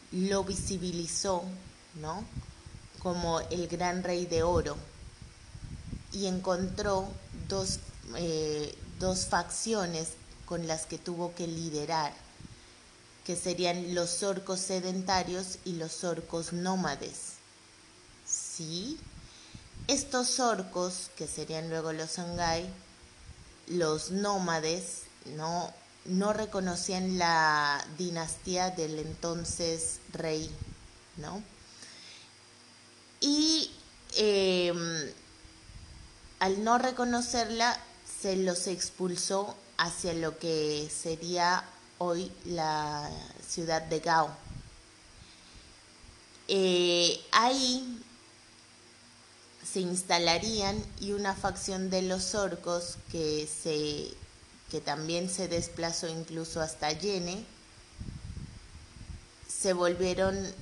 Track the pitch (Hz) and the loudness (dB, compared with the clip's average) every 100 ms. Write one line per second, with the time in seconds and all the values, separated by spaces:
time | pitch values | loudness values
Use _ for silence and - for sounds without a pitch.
0 | - 180 190 196 185 190 - 190 180 170 | -6 0 2 2 0 -2 -2 -2 -2 -2
1 | 165 - 202 180 185 185 - - - 160 | -2 -2 0 0 -2 -8 -12 -18 -16 -8
2 | 156 185 233 - - - - - - - | -6 -6 -8 -10 -12 -14 -16 -18 -16 -6
3 | 180 175 170 165 - 175 170 170 180 180 | -2 0 2 2 0 -2 -2 0 0 2
4 | 180 180 175 165 165 170 147 147 - - | 0 0 2 4 6 4 2 -4 -10 -16
5 | - - - - - - - - - - | -16 -16 -18 -18 -18 -14 -12 -10 -8 -10
6 | - 202 190 185 185 180 185 214 202 190 | -8 -2 0 0 0 0 0 0 2 2
7 | 202 - - - - 196 185 - - - | 0 -6 -10 -8 -4 -2 0 -4 -8 -14
8 | - 123 170 156 156 151 147 - - - | -10 -4 -2 0 0 -2 -4 -8 -12 -2
9 | 185 185 - 180 175 - 226 220 175 160 | 0 0 2 0 0 -2 0 2 0 -2
10 | 160 - - - - 170 165 160 - 156 | -4 -8 -16 -16 -6 -4 -2 -2 -4 -6
11 | - 170 175 175 170 165 165 147 147 160 | -4 -4 -4 -4 -4 -4 -2 -2 0 0
12 | 147 - - - - - - - - - | 0 -4 -16 -18 -18 -18 -20 -20 -20 -20
13 | - - - 170 185 175 175 175 175 175 | -20 -10 -6 -2 0 2 2 2 0 0
14 | 170 - 202 185 185 185 - 185 185 185 | 0 0 0 0 -2 -2 0 -2 0 0
15 | 185 185 175 180 185 - 185 165 160 - | 2 2 2 -2 -6 -8 -6 -4 -4 -4
16 | 180 165 - 165 160 175 185 190 160 139 | -2 -2 -4 -4 -4 -2 0 2 0 -2
17 | 131 - - - - - - - - - | -6 -10 -12 -14 -20 -20 -20 -20 -20 -20
18 | - - - - - - 156 170 233 320 | -20 -16 -6 -6 -6 -8 -6 -6 -6 -8
19 | - - - - - - - - - 277 | -12 -16 -18 -18 -18 -18 -16 -6 0 0
20 | - 254 247 - 240 196 185 175 180 185 | 2 2 2 4 4 4 0 0 0 -2
21 | - - 156 - 151 160 165 160 160 160 | -8 -8 -6 -6 -4 -4 -2 -2 -2 -2
22 | 160 - 175 175 170 165 185 185 - - | -4 -4 -4 0 2 2 -2 -10 -16 -20
23 | - - - - - - - 175 156 156 | -20 -20 -18 -18 -20 -14 -2 2 4 2
24 | 165 190 208 196 180 160 156 180 185 - | 0 0 2 2 2 2 2 0 -4 -10
25 | - - - 151 160 175 - - - - | -14 -16 -10 -6 -2 -2 -4 -8 -20 -12
26 | - 185 202 214 214 196 185 175 - 185 | 0 2 4 2 0 0 0 0 0 0
27 | 185 180 170 165 156 151 147 143 - 151 | 2 4 6 8 8 8 6 2 -2 -4
28 | 180 170 160 - 190 180 185 175 156 156 | -2 -2 -4 -4 -2 2 2 0 -2 -2
29 | 156 - 170 170 165 - 170 165 - - | -6 -4 -2 -2 -2 -2 0 0 -2 -6
30 | - 160 160 156 160 151 - - - - | -8 -4 -2 -2 -4 -8 -10 -14 -18 -20
31 | - - 151 196 214 - - - - - | -16 -10 -8 -8 -10 -16 -20 -18 -18 -18
32 | - - - - - - - - - - | -18 -18 -20 -20 -20 -20 -20 -20 -20 -20
33 | - - 285 294 311 320 - - - - | -16 -2 2 4 6 4 2 -8 -20 -20
34 | - - 214 196 190 180 175 170 170 165 | -4 2 6 6 6 6 4 2 -2 -4
35 | 139 - - - - - - - - - | -6 -10 -18 -20 -20 -20 -18 -18 -16 -18
36 | - - - - 190 196 226 247 254 254 | -18 -20 -10 0 2 4 6 6 4 2
37 | 240 240 240 240 220 226 240 226 - - | 2 2 2 2 2 4 4 2 -4 -16
38 | - - 202 190 185 175 202 175 - - | -14 -4 0 4 4 2 0 -2 -2 -2
39 | 185 175 - 196 208 - - - 165 - | -2 0 0 0 0 -6 -4 0 0 0
40 | 180 165 160 156 165 160 151 147 151 - | -2 0 -2 -2 0 2 2 0 -4 -6
41 | 170 160 170 175 175 180 - - - - | -4 -4 -2 2 4 4 -2 -14 -12 -2
42 | 175 170 190 - 175 170 156 156 151 147 | 0 0 -2 -8 -4 0 0 0 0 -4
43 | 147 156 - - - - 165 160 160 156 | -6 -8 -12 -12 -8 -4 0 0 2 0
44 | 170 160 151 - - - - - - - | 6 6 4 0 -12 -12 -12 -18 -20 -20
45 | - - - - - - - - - - | -20 -20 -20 -20 -20 -20 -20 -20 -20 -20
46 | - - - - - 196 185 180 175 175 | -20 -20 -20 -8 0 4 6 6 6 6
47 | 170 - - 220 240 269 254 254 254 233 | 6 4 4 6 8 6 2 2 -2 -10
48 | - - - - - - - - - - | -12 -20 -20 -20 -20 -20 -20 -20 -20 -20
49 | - - - - - - - 196 180 185 | -20 -20 -20 -20 -20 -14 -4 0 0 0
50 | - 175 170 170 220 220 196 208 - - | 4 4 6 4 2 2 2 0 -4 -4
51 | 202 202 196 190 196 185 - 185 190 185 | -2 0 0 0 0 0 -2 0 2 2
52 | 185 185 185 214 190 170 175 175 170 - | 2 0 0 2 2 0 0 0 -2 -8
53 | - 165 156 151 151 - 170 151 151 147 | -6 -2 0 0 -2 -4 0 0 0 -2
54 | - - - - - - - 151 147 147 | -6 -10 -16 -20 -20 -20 -8 -4 -2 -2
55 | 156 170 185 196 180 170 170 - 165 165 | 0 0 0 -2 0 0 0 -2 -2 -2
56 | 160 165 160 160 160 165 156 - 151 156 | -4 -4 -4 -4 -4 -2 -2 0 -2 0
57 | 202 190 175 196 226 - - - - - | 0 0 -2 -6 -10 -16 -20 -20 -16 -12
58 | - - - - - - - - - - | -10 -10 -10 -10 -10 -12 -16 -18 -18 -16
59 | - - - - - - 196 180 175 175 | -14 -14 -16 -16 -8 0 2 6 4 4
60 | 185 180 190 190 190 - | 2 4 2 2 -2 -6